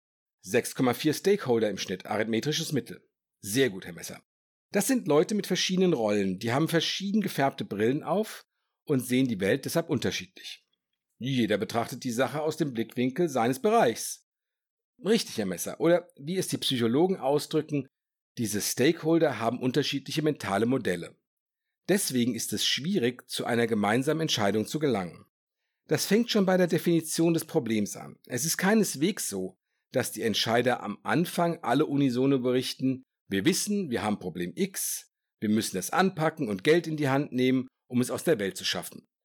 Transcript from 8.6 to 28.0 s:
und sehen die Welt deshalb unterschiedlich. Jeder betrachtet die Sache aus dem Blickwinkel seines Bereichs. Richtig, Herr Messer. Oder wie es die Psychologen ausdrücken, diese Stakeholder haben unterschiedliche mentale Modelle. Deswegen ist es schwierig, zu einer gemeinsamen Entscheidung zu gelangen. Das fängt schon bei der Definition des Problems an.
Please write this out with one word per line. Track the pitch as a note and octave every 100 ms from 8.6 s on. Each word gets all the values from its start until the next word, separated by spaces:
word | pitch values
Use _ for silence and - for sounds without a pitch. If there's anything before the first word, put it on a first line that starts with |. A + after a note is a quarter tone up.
| _ _
und | - C#3
sehen | A2+ B2+ C3+
die | G#2
Welt | F#2+ C3+
deshalb | B2 E3 E3
unterschiedlich. | A#2 G2+ - F#2 - - - _ _ _ _ _ -
Jeder | B2 C3+ A2 G2+
betrachtet | G#2 A#2 A2+ B2
die | C3
Sache | A2+ B2+ C#3
aus | D#3 D3+
dem | D#3+
Blickwinkel | A2+ A2+ - B2+ C3 F3
seines | B2+ A2+ C3+
Bereichs. | G#3 A3+ D#3+ A2 - - _ _ _ _ _ _ _ _ G#3+
Richtig, | A3+ - -
Herr | G2
Messer. | - - -
Oder | D#3+ E3+ - -
wie | C#3 F#3
es | -
die | C3
Psychologen | - C3 A#2 B2+ F#3 F#3+
ausdrücken, | B2+ D3 - D#3 D3+ D3+ C3+ _ _ _ _ -
diese | A2+ G2
Stakeholder | - - B2+ E3+ D#3 E3 D#3 A2+
haben | E3 -
unterschiedliche | B2+ C3+ C3+ C#3 - C#3
mentale | D3+ C#3+ G2+ G2 A2+
Modelle. | C3 G2+ F2 D#2+ - _ _ _ _ _ _ -
Deswegen | G3 - B2+ A#2+ A2+
ist | -
es | G#2 -
schwierig, | - C#3+ G3 A#2+ B2 -
zu | - B2
einer | A#2 A#2
gemeinsamen | A2 G2+ A#2 C3+ D#3
Entscheidung | D#3 - G2+ G#2 G#2
zu | D#3+
gelangen. | D3 A2 F2+ - - _ _ _ _ _ -
Das | D3+ -
fängt | G#3 A#3
schon | A3 F#3+
bei | F#3
der | F3+
Definition | F3 F3+ E3+ D#3+ - E3
des | E3 -
Problems | D#3+ A#2 A2 G2+
an. | -